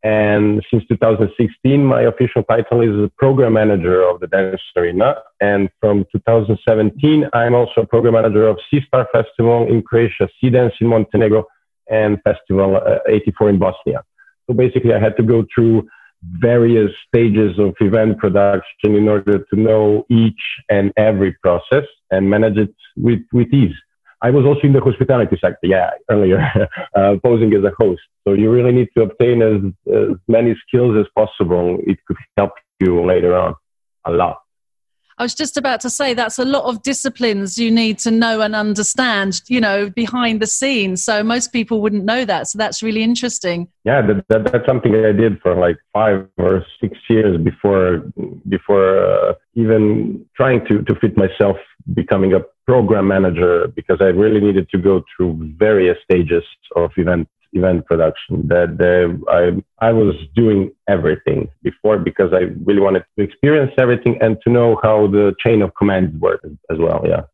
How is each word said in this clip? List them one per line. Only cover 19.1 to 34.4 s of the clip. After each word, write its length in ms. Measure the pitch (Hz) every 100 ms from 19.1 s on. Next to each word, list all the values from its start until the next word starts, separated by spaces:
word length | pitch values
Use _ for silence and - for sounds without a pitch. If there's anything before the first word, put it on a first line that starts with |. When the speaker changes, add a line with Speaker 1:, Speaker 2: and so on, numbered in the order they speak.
| 104 101 101
Speaker 1:
to 180 | 98 101
know 500 | 110 110 107 104 -
each 320 | 117 113 107 - - -
and 240 | 104 98 101
every 360 | 107 104 95 -
process 420 | 95 87 - 135 143 _ _
and 180 | 95 98
manage 260 | 104 110 101
it 160 | 107 _ - -
with, 240 | 113 117 -
with 200 | 123 117
ease. 220 | 139 104 76 _ _ _ _
I 100 | 120
was 140 | 143
also 160 | 135 139
in 100 | 143
the 80 | 135
hospitality 560 | 135 110 - 127 104 95
sector, 260 | 92 87 87
yeah, 240 | 95 87 - -
earlier, 300 | 104 92 92 151 98 95 -
<laughs> 160 | -
uh, 220 | 101 98 101
posing 280 | 123 117 110
as 100 | 104
a 80 | 98 -
host. 260 | 107 87 _ _
So 100 | -
you 180 | 98 110
really 180 | 120 123
need 200 | 123 120 -
to 60 |
obtain 400 | 110 - 123 120
as, 500 | 110 107 98 95 -
as 240 | 104 101 92 -
many 260 | 113 120 110 -
skills 280 | 127 123 107
as 100 | 101 -
possible. 640 | 107 - 90 87 87 90
It 140 | - 95 _
could 120 | 92 - -
help 160 | 101 - _ _
you 260 | 92 87
later 300 | 87 92 90 90
on 200 | 85 78 _ _ _ _
a 80 | 85
lot. 260 | 85 87 -